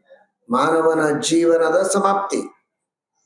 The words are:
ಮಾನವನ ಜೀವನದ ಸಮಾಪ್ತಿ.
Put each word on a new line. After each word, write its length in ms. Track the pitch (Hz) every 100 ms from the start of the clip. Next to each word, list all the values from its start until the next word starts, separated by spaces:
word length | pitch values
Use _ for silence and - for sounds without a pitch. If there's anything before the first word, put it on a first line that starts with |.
| _ - _ _ -
ಮಾನವನ 720 | 123 151 165 160 160 151 139
ಜೀವನದ 640 | - 165 170 165 160 175
ಸಮಾಪ್ತಿ. 600 | 190 196 196 196 196 - - - _ _ _ _ _ _